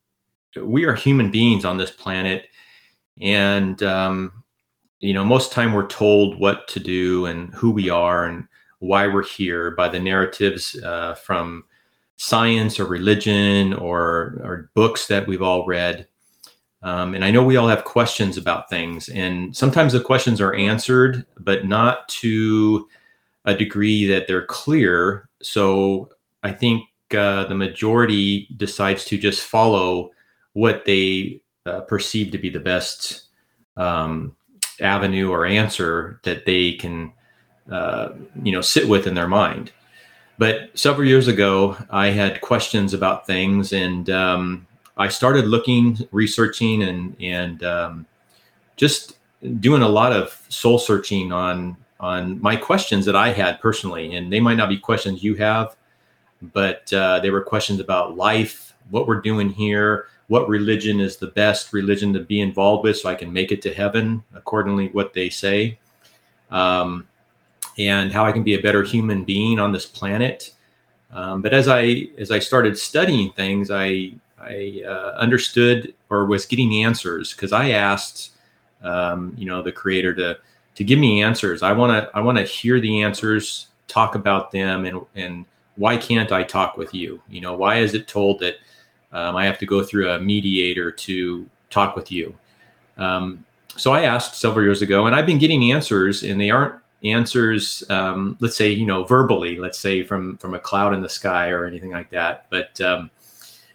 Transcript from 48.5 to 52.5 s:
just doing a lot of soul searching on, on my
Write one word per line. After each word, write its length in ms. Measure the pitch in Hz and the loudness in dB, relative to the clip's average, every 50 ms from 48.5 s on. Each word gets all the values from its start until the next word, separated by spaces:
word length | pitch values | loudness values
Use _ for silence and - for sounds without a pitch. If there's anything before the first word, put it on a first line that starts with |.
| _ _ _ _ _ | _ _ _ _ _
just 440 | - 135 147 - - - - - _ _ _ _ _ - 127 120 113 | 2 2 2 2 0 -6 -12 -20 _ _ _ _ _ -10 -8 -6 0
doing 240 | 98 131 151 139 120 | 4 4 6 6 6
a 40 | 107 | 6
lot 240 | 104 107 117 127 | 6 6 4 4
of 320 | 120 98 90 - - - - _ | 4 2 0 -2 -8 -16 -16 _
soul 300 | - - - 117 120 117 | -10 0 4 4 4 4
searching 520 | - - 104 98 - - 104 95 92 90 | 4 2 2 0 0 -2 -4 -2 -2 -2
on, 460 | 90 90 92 90 90 90 90 90 87 - _ _ _ _ | -2 -2 -2 -2 -2 -4 -6 -8 -10 -12 _ _ _ _
on 420 | 92 90 90 90 90 90 95 - | -6 -6 -4 -4 -4 -6 -6 -2
my 140 | 104 104 | 0 0